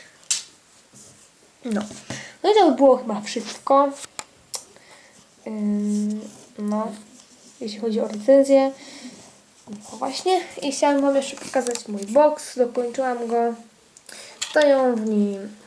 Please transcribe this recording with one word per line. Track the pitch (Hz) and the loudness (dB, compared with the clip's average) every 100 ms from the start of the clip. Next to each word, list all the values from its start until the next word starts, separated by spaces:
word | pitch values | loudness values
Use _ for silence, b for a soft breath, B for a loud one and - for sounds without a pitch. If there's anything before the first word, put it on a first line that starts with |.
| B B - - - _ _ _ _ - - - _ _ _ _ 247 | B B -8 -8 -8 _ _ _ _ -20 -20 -20 _ _ _ _ -6
No. | 208 - - B B B B | -6 -6 -14 B B B B
No | 349 | 2
i | 427 | 6
to | 349 | 6
by | 247 | 6
było | 277 254 | 6 6
chyba | 233 208 | 2 -8
wszystko. | - 240 - - - 277 285 277 - - - _ _ - - B B B B B _ _ - | -6 -8 -10 -10 2 4 4 -2 -16 -16 -18 _ _ -16 -16 B B B B B _ _ -12
Ym... | 214 208 208 208 208 208 214 214 - - - | -6 -4 -2 -2 -2 -2 -6 -10 -20 -20 -10
No. | 208 214 220 - - - - _ - - | -4 -4 -4 -8 -18 -20 -20 _ -20 -12
Jeśli | 226 208 | -12 -6
chodzi | 226 214 | -4 -2
o | 214 | -4
recenzję. | 208 - 277 277 269 269 269 B B 247 B B B _ _ - | -4 4 6 8 4 4 -4 B B -20 B B B _ _ -20
No | 208 - 226 | -18 -16 -10
właśnie. | 269 269 370 370 349 - | -8 -4 0 0 -2 -8
I | 277 | -6
chciałam | 277 294 277 | 0 2 2
wam | 277 277 | 2 0
jeszcze | 269 - | -2 -10
pokazać | - 269 240 233 - | -6 -4 -2 -6 -8
mój | 202 202 | -10 0
box. | 240 302 302 - - | 4 4 2 -8 -2
Dokończyłam | 240 - 240 233 262 240 233 | -2 -2 -6 -4 -4 -4 -2
go. | 233 233 226 - _ _ _ _ B B B - | 0 0 -4 -14 _ _ _ _ B B B -2
Stoją | 320 294 269 254 226 | 2 4 6 4 0
w | 214 | 0
nim | 214 202 196 208 - | 0 0 -2 -12 -18